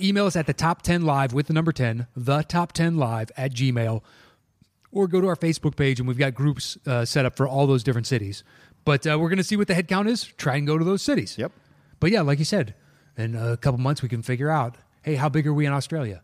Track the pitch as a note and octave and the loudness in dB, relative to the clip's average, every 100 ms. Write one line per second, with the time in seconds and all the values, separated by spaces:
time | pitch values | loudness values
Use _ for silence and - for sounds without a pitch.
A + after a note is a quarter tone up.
0 | F#3+ G3+ G3+ E3+ D#3 C#3 D#3+ F3+ - F3 | 0 2 2 0 -2 0 0 0 0 0
1 | D#3+ C#3 C3+ B2+ D3+ D#3 E3 D3 B2 A#2 | 2 2 2 0 0 0 0 0 0 -2
2 | A#2+ - A#2+ C#3+ D#3 F3 E3+ - E3+ E3 | -6 -6 0 0 0 -2 -2 0 0 2
3 | B2 A2+ A2+ - C3+ A#2+ C3 A#2+ A2+ A2+ | 0 -2 -6 -6 -6 0 0 2 0 -2
4 | - - - _ _ _ _ _ _ G3+ | -8 -20 -20 _ _ _ _ _ _ -2
5 | F#3+ F3+ F#3+ E3+ E3 D#3+ D3+ C3+ C#3 B2 | 0 2 2 0 0 0 -2 0 0 0
6 | B2+ B2 C#3 A#2+ D3 C3+ - - - B2 | -2 0 0 2 0 0 -6 -10 -2 -2
7 | A#2 D3+ B2+ - C3+ C#3 C#3 C3 A2+ A#2+ | 0 2 0 2 0 2 4 2 2 -2
8 | A#2 B2 G2 G2+ - - - _ - C#3 | 0 -2 -2 -10 -16 -20 -20 _ 0 0
9 | D#3 D3+ E3 F#3+ F3+ G#3 G3+ F3 E3+ F#3+ | 2 0 2 0 0 0 2 0 0 0
10 | G#3 A#3+ - - D3 C3+ C#3+ D#3 E3 G3 | 0 -2 -4 -6 -2 0 0 0 2 0
11 | - C4 G2+ - A#2+ - _ _ _ - | 0 -2 -2 -6 -8 -8 _ _ _ -2
12 | D#3+ G3+ D3 C#3+ D#3 G#3 A2 - _ _ | 2 2 2 0 0 0 -2 -6 _ _
13 | _ - A2+ A2+ A#2 A#2 C#3+ B2 B2+ D3 | _ -6 -4 -2 -2 0 0 0 0 -2
14 | B2 A#2 A2+ B2 D3 D#3 A#2+ - _ _ | -2 -6 -4 -2 0 0 -2 -6 _ _
15 | - D3 D3 C#3+ D3+ D3 D3 C#3+ - E3 | -4 -2 0 0 0 0 0 0 -2 -4
16 | A#2+ F#2 | -6 -8